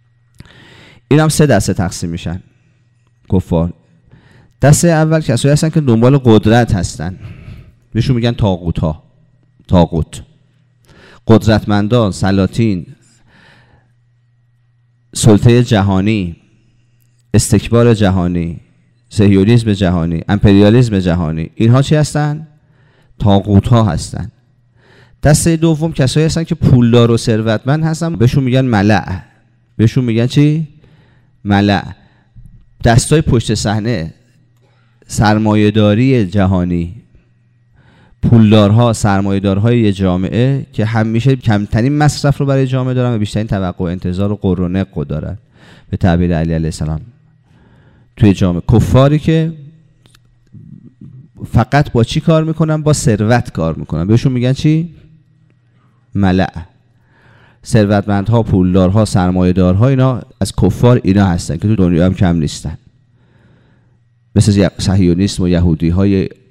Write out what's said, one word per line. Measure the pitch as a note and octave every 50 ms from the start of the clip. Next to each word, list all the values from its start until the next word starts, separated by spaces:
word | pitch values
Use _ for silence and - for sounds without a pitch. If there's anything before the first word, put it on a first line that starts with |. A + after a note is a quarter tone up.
| _ _ _ _ _ _ _ _ - _ _ - - - - - - - _ _ _ -
این | C3+ D#3
هم | D#3 D#3
سه | - - D3+
دسته | C#3 A#2 G2 - - F#2
تقسیم | - F2+ E2+ - - F#2 E2+
می‌شن | E2 - - E2 E2+ F#2 - _ _ _ _ _ _ _ _ _ _ _ _ _ _ _ _ -
کفار. | F#2+ F2+ - - F2 E2 E2+ E2+ - _ _ _ _ _ _ _ - - _ _ _ _ _ _ _ -
دسته | - C#3+ D3+ - - E3+
اول | E3 D#3 D#3 D#3 D#3+ D#3+
کسایی | D#3 - B2+ - - C#3
هستن | D3 - E3+ D#3
که | - E3
دنبال | D3 B2+ A2+ A2+ A#2 B2+ C#3+ C#3
قدرت | B2 A#2 A2 G#2+ F#2+ A2 A2+ A#2+ A2+ - G#2+
هستن، | F2+ E2+ - - - D#2 F2+ F#2 - - - - - - - - - - - _ _ _ _
بهشون | - A2 A2+ - B2+
می‌گن | A#2 A#2 A#2+
طاغوت‌ها. | A#2 - B2+ G2 F#2 E2+ F2+ E2+ - - - D#2 D2+ - _ _ _ _ _ _ _ _ _ _ _ _ _
طاغوت، | - F2+ F2+ E2 - E2+ D#2+ D#2 - - - - _ _ _ _ _ _ _ _ _ _ _ _ _ _ _ - - - - -
قدرتمندان، | - A2+ G#2+ - G#2+ G#2+ G#2 - A2 G#2 G2+ G#2 G#2 B2 B2 A2 F#2+
سلاطین، | E2+ - G#2 F#2+ G2 G2 F#2 F#2 - - A2+ A2 G2 F2 C#2+ - - _ _ _ _ _ _ _ _ _ _ _ _ _ _ _ _ _ _ _ _ _ _ _ _ _ _ _ _ _ _ _ _ _ _ _ _ _ _ _ _ _ _ _ -
سلطهٔ | - - A#2 G#2 F#2+ - A#2 A#2+ B2
جهانی، | B2 A#2+ A#2 G2 F#2+ G2 F#2+ F#2 G2 G#2+ A2+ G#2 F#2 E2+ E2 _ _ _ _ _ _ _ _ _ _ _ _ _ _ _ _ _ _ - -
استکبار | A2 - - A2 G2 - - A2+ A#2 A#2+ A#2+ A2+
جهانی، | G2+ G#2+ F#2 F#2 F#2+ F2 F2+ F2 F2 E2 E2+ D#2+ - _ _ _ _ _ _ _ _ _ _
صهیونیسم | - - G2+ G2+ G2 F#2+ G2 G#2+ A#2+ A#2+ A2+ A2
جهانی، | G2+ F#2 G2+ F2 F2+ E2+ E2 E2+ E2+ D#2+ - -
امپریالیسم | G2 G#2 - G#2 G2 G2+ G#2 G#2 A2 B2+ B2+ A2+ G#2 F#2+
جهانی، | F2+ F#2 E2 F2 E2+ D2+ D#2+ D#2+ E2 - _
اینها | - A2 A2+ A#2+ C3+
چی | C#3 - D#3
هستن؟ | D3+ D3+ - - D3 D3+ D3 D3 D#3 D#3+ - _ _ _ _ _ _ _ _ _ _ _ _ _ -
طاغوت‌ها | - G#2 G2 G2 - G#2+ G2+ G2 - - A#2+ A#2 A2
هستن. | G2 D2+ - - - - - - - _ _ _ _ _ _ _ _ _ _ _ _ _ _ _ _ _ _
دسته | - C3+ D3+ - - E3 E3
دوم | D#3+ E3 E3 D#3+ D3 D#3+ E3
کسایی | D#3+ - C#3 B2 - D3+ D#3
هستن | D#3+ - E3 E3
که | - E3
پولدار | - - - C3 A#2+ A#2+ A#2 A#2 A#2+ A#2 A#2
و | A#2
ثروتمند | A2+ - B2 A2 G#2+ A2 A2+ G#2+ G#2+ - B2+ C#3+ D#3+ D#3+
هستن، | D#3 D#3+ - E3 E3 E3+
بهشون | F#2 A#2 B2+ - C#3 C3+
می‌گن | B2 B2 C3 C3+
ملأ. | B2+ A2+ G2+ G2 G#2+ G#2+ F#2+ - - F#2 F#2 - _ _ _ _ _ _ _ _ _ _
بهشون | - G#2+ A2+ - C#3 B2+
می‌گن | A#2+ A2 A2+ A#2
چی؟ | B2 - C#3+ D3 D3+ D3+ D#3+ D#3 - - _ _ _ _ _ _ _ _ _ _ _ _ _ -
ملأ. | G2+ G2+ G2+ G2+ G#2 G2+ - - - - _ _ _ _ _ _ _ _ - - - - - _ _ _ - -
دستای | A#2+ A2+ A#2 - - D3+ D#3+
پشت | E3 - C#3 A2+ - - G#2+
صحنه، | - - G#2+ G2+ A2 G2+ A#2+ B2 E2 D#2+ D#2+ - _ _ _ _ _ _ _ _ _ _ _ _ _ _ _ _ _ _
سرمایه‌داری | - - - A2+ G#2 G#2+ G#2+ A2 G#2+ G#2 G#2+ G#2 G#2 G#2 A2 G#2 G#2 G#2 A2 B2+ C3+ C3 A#2+ G2+
جهانی، | F2 F#2+ G#2 F#2+ F#2 G2 F2+ F2+ F2 F2 F2 E2+ E2+ E2+ A#2 - _ _ _ _ _ _ _ _ _ _ _ _ _ _ _ _ _ _ _ _ _ _ -
پولدارها، | - - A#2 A#2 A2 G#2 A2 A2 G#2 G2+ G#2+ A#2 A#2+ A#2
سرمایه‌دارهای | A2 - - G#2 G2 F#2+ G2 G2+ G2 G2 F#2+ G2+ F#2+ G2+ G#2+ A#2 A#2+ A#2+
یه | A2 G#2
جامعه | F#2+ F#2+ G2 F#2 F2+ F#2 F#2+ - D2 G#2+ B2 C3+ C#3 C3 - -
که | - - G#2
همیشه | G#2+ A#2 A2+ A2 A2+ A2+ A2+ A#2 C3+ C3+
کمترین | B2+ - A#2 G#2+ G2+ G#2 - - A2 A#2 C#3 D3 D3
مصرف | D3+ D3 C#3+ - - C#3+ C#3 -
رو | C#3+
برای | C#3 C3+ C3+ C3+
جامعه | B2+ C3 C3 B2+ B2+ B2+
دارن | B2+ B2 B2 A#2+
و | G#2+
بیشترین | G#2 - - G#2 G#2+
توقع | A2+ A2 G2 F#2+ F2+ F2 - F#2
و | E2+
انتظار | F2+ F2+ - F2+ F2+ F#2 G2+ G2+
و | G#2 G2
غر | - F#2+ F2+ F2+
و | F2+ F2+
نق | F2+ F#2+ F#2 - - E2+
رو | C#2+
دارن، | C#2+ D2+ D2+ C2+ D2+ F2+ - _ _ _ _ _ - - - _ -
به | -
تعبیر | - - F2+ E2+ F2 F2+ F2 E2+
علی | D#2+ E2 E2 E2
علیه | D#2+ D#2+
السلام، | D#2 D#2 - D#2+ D2+ D#2+ D#2 - - - _ _ _ _ _ _ _ _ _ _ _ _ _ _ _ _ _ _ _ _
توی | - A2+ G#2
جامعه. | F#2 - G2+ F2+ F2 E2+ - -
کفاری | B2 G#2+ - F#2 F#2 B2+ C3+ C#3+ D3+ D#3
که | - D#3+ D#3+ D#3+ D#3+ E3 D#3+ D3+ C#3 C#3+ - _ _ _ _ _ _ _ _ _ _ _ _ _ _ _ - - - - - - _ - _ _ - - - - - _ _ - -
فقط | - - - A2 - - C#3+ D3+ -
با | - A#2+ A2+
چی | - - D#3
کار | - E3+ D#3+ D#3 D#3
می‌کنن؟ | D#3+ D#3 D#3 D#3+ D#3 D#3 D#3
با | D3 D3+
ثروت | D3 - - B2 G#2+ G2 G#2+ G#2+ B2 A#2+ - -
کار | - - D#2+ D#2+ D#2
می‌کنن. | D2+ D2 - E2 D2+ E2+
بهشون | G2 A2 A#2+ - C#3
می‌گن | B2+ B2 A#2+ B2+
چی؟ | C3+ - - D3+ D#3 D#3+ E3+ E3+ - - - - _ _ _ _ _ _ _ _ _ _ _ _ _ _ _ _ _ _ _ _ -
ملأ. | G2+ G2+ F#2 F#2 F#2+ F2+ - - D#2+ E2 - _ _ _ _ _ _ _ _ _ _ _ _ _ _ _ _ _ _ -
ثروتمندها، | - - A2+ G#2 G2+ G#2+ G2+ G2 G#2 G2+ G2+ F#2+ G#2+ A#2 A#2
پولدارها، | A2 - G#2+ F#2+ F#2 F2+ F2+ F#2+ F#2 F2+ G2 A2 G#2+
سرمایه‌دارها، | - - G2 F2+ F2+ F#2 F#2 F2+ F2+ F2+ F#2+ F#2 F2+ F2+ G2 A#2 C3+
اینا | C#3 C3 C3 C3 B2 G#2 - _ - -
از | - - -
کفار | - - F2+ - - A#2+ A#2+ B2 - -
اینا | F#2+ F#2+ G#2 G2
هستن | F#2+ F2+ E2 - - D2+
که | E2 - G#2
تو | A2
دنیا | G2 F#2 F2 F2 D#2+ F2+
هم | F#2 F#2+
کم | - G2 F2 E2+
نیستن، | E2 D2 - - - - D2 D#2+ - _ _ _ _ _ _ _ _ _ _ _ _ _ _ _ _ _ _ _ _ _ _ _ _ _ _ _ _ _ _ -
مثل | G#2 - G#2+ G2+ G2+
ی-، | F#2+ D#2+ - -
صهیونیسم | - - F#2+ G2 F#2 F2 E2+ F2+ G2 G#2 - -
و | F#2 F2+
یهودی‌های | F2 E2+ F2 F2 D#2+ D2+ E2 E2 E2+ F#2+ G2 G2+ G2 F#2+ - - - _ _ _